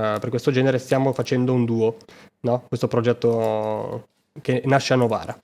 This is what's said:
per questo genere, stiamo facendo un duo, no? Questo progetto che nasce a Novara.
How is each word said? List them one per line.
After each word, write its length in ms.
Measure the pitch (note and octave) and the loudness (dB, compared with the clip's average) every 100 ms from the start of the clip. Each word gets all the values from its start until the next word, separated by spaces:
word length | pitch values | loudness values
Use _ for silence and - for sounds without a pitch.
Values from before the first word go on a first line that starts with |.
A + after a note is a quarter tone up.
| A2 G#2+ | -2 -2
per 120 | A#2+ | -4
questo 200 | A#2 - | -4 0
genere, 260 | B2+ C3 C3 | 2 2 0
stiamo 340 | - C3+ C3+ | 0 0 2
facendo 400 | B2+ A#2+ B2+ B2+ | -2 -2 0 2
un 120 | B2+ A#2 | 2 2
duo, 300 | A#2 A2+ A2+ - - - _ | 2 0 -2 -10 -20 -20 _
no? 200 | B2 B2 - | -2 -2 -2
Questo 180 | B2 B2 | -4 -2
progetto 1160 | A#2+ A#2 A#2+ A#2 A#2 A2 A2 G#2+ G#2+ G#2+ A#2 - _ _ - | 0 0 2 2 2 0 0 -2 -4 -6 -10 -12 _ _ -8
che 220 | - B2+ | -2 -2
nasce 280 | C3+ C3 - | 2 2 2
a 20 | C3 | 2
Novara. 400 | A#2 G#2 D#2+ A#2 | 2 0 -6 -12